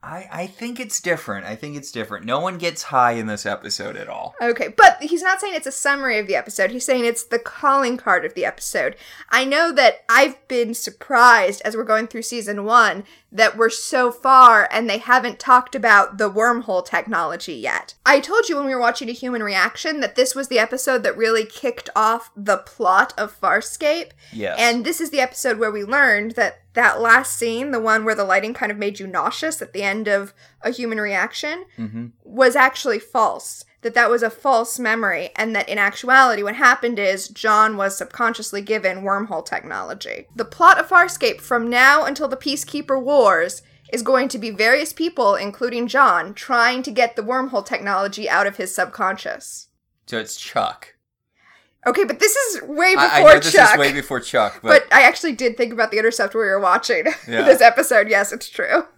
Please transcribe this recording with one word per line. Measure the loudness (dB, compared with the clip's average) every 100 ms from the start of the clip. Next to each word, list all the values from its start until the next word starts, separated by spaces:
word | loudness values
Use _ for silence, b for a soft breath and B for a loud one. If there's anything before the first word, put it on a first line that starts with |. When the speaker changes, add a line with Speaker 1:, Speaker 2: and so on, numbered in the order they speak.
Speaker 1:
I, | -16 -16 -14
I | -12 -12
think | -12 -14 -12
it's | -8 -8
different. | -4 -4 -4 -10 -10
I | -12
think | -12 -14
it's | -12
different. | -10 -10 -10 -4
No | -4
one | -4 -6
gets | -8 -8
high | -4 2 2
in | 0 -6
this | -8 -6
episode | -8 -8 -8 -8 -12
at | -12
all. | -12 -12 -6
Speaker 2:
Okay, | -4 -4 -4
but | 6 4 4
he's | -6 -4
not | -2 -2
saying | -4
it's | -6 -8
a |
summary | -6 -2 -2 -2 -2
of | -2
the | -4
episode. | -4 -2 -2
He's | -2 -2
saying | 0 0
it's | -4
the | -4 -6
calling | -6 -2 2 2 0 -4
card | 0 0 0
of |
the | -4
episode. | -6 -6 -8 -4 -4 -6 B B B
I | -2 0
know | 0 0
that | 4 4 2 0
I've | 2 2 -2 _
been | -4 -4
surprised | -6 -12 -14 -2 6 8 8 4 -4
as | -8 -8
we're |
going | -2 -2 -2
through | -10
season | -10 -10 -8 -8 2
one | 4 4 0 -12 b b
that | 0 2 4
we're | 0
so | 0 -4 0 0
far | -2 4 8 10 8 2
and | -2 -4
they | -6
haven't | 2 2 2 -8
talked | 4 4 4 -4
about | 4 4 4 0
the | -2
wormhole | 2 0 0 -2 -4 -2
technology | -6 -4 -4 -4 -6 -12
yet. | -10 -6 -8 -10 -2
I | 2 2
told | 2 -2 0
you | -4
when | -4
we |
were | -2
watching | -2 -2 -10
A |
Human | -10 -8 -6
Reaction | -4 -2 -2 -2 -8 -4
that | -4 0
this | -2 -2
was | -2
the | 0
episode | 0 -2 -2 0
that | -2 -2
really | 0 0 -2
kicked | -6 -8 -8 -6 0
off | 0 0 -6 -10
the | -2 -2
plot | -4 _ 2 2 0 -4
of | -8 -4
Farscape. | -2 -2 -4 -6 -2 -2 -6 _ b
Speaker 1:
Yes. | -10 -8 0
Speaker 2:
And | 0 0
this | -4 -6
is | -4
the | -2
episode | -4 -4 -4 -2
where | -2
we | -4
learned | -4 0 2 2 -2
that | -4 -4 -4 _
that | 0 0 2
last | 4 2 2 -6
scene, | -4 -4 -4
the | -4
one | 0 0 0
where | -2
the |
lighting | 0 0 0
kind | -6 -6
of | -4
made | -6 -8
you | -8
nauseous | -4 -4 -4 -8 -8
at | -10
the | -8
end | -6 -4 -2
of | -2 -2 _ b b
A | -8
Human | -6 -8 -6
Reaction, | -4 -4 -6 -6 -10 -10 -14 -14
Speaker 1:
Mm-hmm. | -12 -10 -14 _
Speaker 2:
was | -14 2 2 4
actually | 0 0 -6 -6
false. | -4 -2 -2 -2 -12 -16 -20 _
That | -4 0
that | 2
was | 2
a | 0
false | -4 0 0 0 -4
memory, | -2 0 -2 -4 -6 -6
and | -4
that | -4 -4
in | -2
actuality | -2 -2 2 4 6 2
what | -4 2
happened | 4 4 -2 -2
is | -2 -2 -8
John | -6 0 2 2 0
was | -4 -6
subconsciously | -12 -4 -4 -4 -10 -10
given | -6 -4 -2 -4
wormhole | -4 -4 -4 -8 -8
technology. | -10 -8 -10 -10 -12 -12 -14 -16
The | -10 -10
plot | 4 4 6
of | 4
Farscape | 2 2 0 -4 -4
from | -4 -4 0
now | 4 4 4 0
until | -4 -6
the | -6
Peacekeeper | -8 -8 -8 -10 -4 -4
Wars | 2 4 4 2 -2 -8 b b b
is | -6
going | 0 0 0
to | -6
be | -10
various | 0 2 2 0
people, | -6 -6 0 0 0
including | -4 -6 -6 -4 -2
John, | 2 4 2 -4
trying | -12 -4 0 2 0
to | -6
get | -2 -2 -2
the |
wormhole | -6 -4 -4 -6 -6
technology | -8 -4 -4 -4 -8 -4
out | -2 -2
of | -4
his | -10
subconscious. | -6 -6 -4 -6 -6 -10 -12 -14 -20 -20 _ _ _ -10
Speaker 1:
So | -10
it's | -8 -14
Chuck. | -8 -4 -4 -6 -20 _ _ _ _ b b b b b -4
Speaker 2:
Okay, | 0
but | -2 0
this | 0 0
is | -4 -8
way | -10 -2 2
before | 4 4
Speaker 1:
I, | 6
I |
know | 8 8
this | 8
Speaker 2:
Chuck. | 6 8
Speaker 1:
is | 6
way | 2
before | 0 -4 -6
Chuck, | -2 0 0 -2
but | 4 4 6
Speaker 2:
But | 6
I |
actually | 6 4 -6
did | -2 -4 -2
think | -4
about | -2 -2
the | 0
Intercept | 0 0 -4 -2
when |
we | 0
were | 0
watching | 2 2 0 -2 -2 -4
<laughs> | -4
Speaker 1:
Yeah. | 0
Speaker 2:
this | 6 8
episode. | 8 6 2 2 2
Yes, | 0 -2
it's | -8 -12
true. | -8 -2 -2 -2